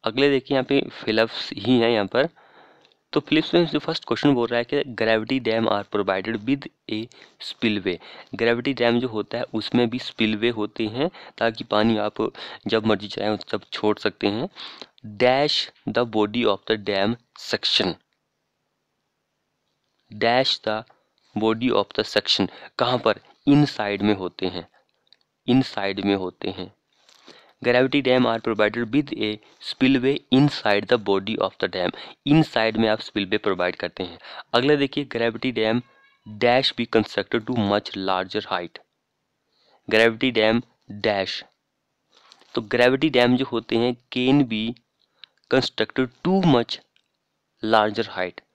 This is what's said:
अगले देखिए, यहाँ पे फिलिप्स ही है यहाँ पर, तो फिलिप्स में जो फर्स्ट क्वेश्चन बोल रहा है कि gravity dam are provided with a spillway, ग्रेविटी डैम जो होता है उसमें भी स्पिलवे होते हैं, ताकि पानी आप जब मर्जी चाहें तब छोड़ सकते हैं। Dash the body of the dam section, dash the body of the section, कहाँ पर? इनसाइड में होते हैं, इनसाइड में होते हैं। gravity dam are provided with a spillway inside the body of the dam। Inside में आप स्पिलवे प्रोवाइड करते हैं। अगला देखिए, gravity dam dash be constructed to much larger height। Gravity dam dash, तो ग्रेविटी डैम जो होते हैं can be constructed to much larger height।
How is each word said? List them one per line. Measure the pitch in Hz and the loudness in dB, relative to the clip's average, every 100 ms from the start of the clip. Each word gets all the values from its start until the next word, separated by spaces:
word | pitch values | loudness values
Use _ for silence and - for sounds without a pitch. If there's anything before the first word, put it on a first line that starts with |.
अगले | 117 117 143 | -4 2 2
देखिए, | 135 - 135 | 2 0 -2
यहाँ | |
पे | 123 139 | 2 0
फिलिप्स | - - - 110 113 - - | 0 -8 -2 0 0 -2 -10
ही | - 104 123 | -6 2 4
है | 117 | 4
यहाँ | 113 101 | 2 0
पर, | 120 156 _ _ - - _ _ _ _ | 0 -2 _ _ -20 -20 _ _ _ _
तो | 151 | -4
फिलिप्स | - 156 - | 0 0 2
में | 170 165 | 2 2
जो | 151 | -2
फर्स्ट | - 160 - | -4 -8 -4
क्वेश्चन | 113 143 | 0 2
बोल | 131 117 | 2 0
रहा | 120 | -2
है | |
कि | 117 147 | -2 -4
gravity | 147 110 110 110 110 131 117 | -4 -2 2 2 0 -2 0
dam | 113 113 | 0 2
are | 101 101 104 | 0 -2 -2
provided | 98 95 98 113 107 | 0 -2 -4 -6 -2
with | 139 - _ - | -4 -4 _ -10
a | 107 117 - - _ | -8 -8 -16 -20 _
spillway, | - - 113 104 92 87 - - - 101 | -18 -4 -2 0 -2 -6 -10 -20 -16 -2
ग्रेविटी | 113 120 123 | 0 0 -2
डैम | 123 117 120 | 0 2 2
जो | 127 | 0
होता | 110 101 120 | -6 -6 -8
है | 127 | -6
उसमें | 113 - 120 120 | -6 -2 0 0
भी | 123 | -2
स्पिलवे | - - 110 107 117 | -10 -2 -2 0 -2
होते | 117 107 - 107 | -2 -6 -4 -6
हैं, | 117 165 - - - | -4 -6 -6 -20 -2
ताकि | 113 110 | -2 -2
पानी | - 104 110 107 | -2 2 4 2
आप | 107 - 117 - - - - | -2 -4 -6 -6 -18 -10 -2
जब | 110 110 | 0 2
मर्जी | 101 101 | 0 -2
चाहें | - 104 107 | -4 -2 -4
तब | - 107 - | -4 -8 -8
छोड़ | - 107 101 | -2 -2 0
सकते | 104 - 104 | -4 -2 -2
हैं। | 107 170 - - - - _ 110 104 | -2 -6 -10 -20 -18 -20 _ -18 0
Dash | 123 131 147 - - _ - | 2 4 0 -2 -6 _ -4
the | 113 120 110 | -2 0 0
body | 104 113 113 | 0 2 0
of | 98 - | -2 -2
the | 110 104 | -4 -2
dam | 98 101 120 _ - - | 0 0 -2 _ -20 -6
section, | - - - 180 - _ _ _ _ _ _ _ _ _ _ _ _ _ _ _ _ _ _ _ _ _ 107 | -4 -2 0 -2 -4 _ _ _ _ _ _ _ _ _ _ _ _ _ _ _ _ _ _ _ _ _ -2
dash | 113 123 135 - 110 | 0 2 0 -2 -4
the | 107 - _ _ _ _ 104 | -6 -8 _ _ _ _ 0
body | 110 113 123 | 0 2 0
of | 113 101 - | 0 0 -4
the | 110 107 | 0 -2
section, | - - 95 - - - | 0 0 -2 -4 -16 -4
कहाँ | 120 123 | 0 2
पर? | 110 101 _ _ - | 0 -2 _ _ 4
इनसाइड | 143 147 - 104 101 | 6 4 0 -4 0
में | 101 | 0
होते | 98 90 - 92 | 0 -4 -4 -6
हैं, | 90 85 _ _ _ _ _ _ _ - | -6 -14 _ _ _ _ _ _ _ 0
इनसाइड | 127 131 - 98 98 | 2 2 -4 -4 -2
में | 98 101 | 0 0
होते | 92 _ 98 | -2 _ -10
हैं। | 95 92 _ _ _ _ _ - - _ _ 123 | -8 -14 _ _ _ _ _ -20 -20 _ _ 2
gravity | 123 131 143 131 | 4 4 2 2
dam | 127 120 | 4 2
are | 113 117 | 0 -2
provided | 107 104 117 117 131 | 2 0 0 -2 -2
with | 139 - | -2 -4
a | 107 107 _ _ - | -4 -6 _ _ -16
spillway | - 131 135 131 147 _ | 0 2 4 2 -2 _
inside | 131 147 - 110 101 101 | 4 4 2 0 0 2
the | 120 101 | 0 2
body | 98 98 110 | 0 0 -4
of | 92 _ | -4 _
the | 92 92 | -6 -2
dam। | 90 - - - 139 | -4 -4 -20 -10 4
Inside | 156 156 117 110 110 | 4 6 2 0 2
में | 110 | 0
आप | 110 | 0
स्पिलवे | - 107 95 110 | -2 -6 -2 -2
प्रोवाइड | 104 90 87 90 | 0 0 -2 -2
करते | 90 - | -10 -8
हैं। | 87 85 - - - | -12 -12 -18 -20 -2
अगला | 120 135 147 | 0 2 2
देखिए, | 139 - 135 | 0 -4 -6
gravity | 117 117 113 131 117 | -2 -2 -2 -6 -2
dam | 110 117 - _ _ _ - 107 | 0 0 -4 _ _ _ -18 0
dash | 120 123 135 - | 2 2 0 -4
be | 117 | 0
constructed | 113 107 - 98 120 110 | 0 0 -4 -4 -4 -2
to | 123 101 | -2 0
much | 104 - 98 | 0 -2 -8
larger | 95 92 95 107 - | -4 -2 -2 -8 -4
height। | 92 87 - _ _ _ _ _ _ _ _ _ _ - | -6 -6 -14 _ _ _ _ _ _ _ _ _ _ 0
Gravity | 110 117 113 131 113 | 4 4 4 0 2
dam | 107 117 - _ _ 104 107 | 2 2 -2 _ _ -4 -2
dash, | 101 95 - - _ _ _ _ _ _ _ _ _ _ - | -2 -4 -8 -14 _ _ _ _ _ _ _ _ _ _ -8
तो | |
ग्रेविटी | 104 120 123 135 156 | -4 2 4 4 2
डैम | 127 123 123 | 4 4 4
जो | 131 | 0
होते | 117 113 117 | -4 -2 0
हैं | 120 120 _ 127 | 0 -4 _ -2
can | 127 143 127 | 2 4 2
be | 110 110 120 _ _ _ _ - _ _ | -2 -4 -8 _ _ _ _ -20 _ _
constructed | 131 - - 110 - 127 _ 170 | 0 0 -4 -4 -2 -4 _ 0
to | 190 175 | 2 4
much | 127 117 - _ _ _ _ _ _ _ _ 110 | 2 2 -8 _ _ _ _ _ _ _ _ 2
larger | 110 107 101 110 | 4 4 -2 -6
height। | - 92 - _ | -6 -6 -8 _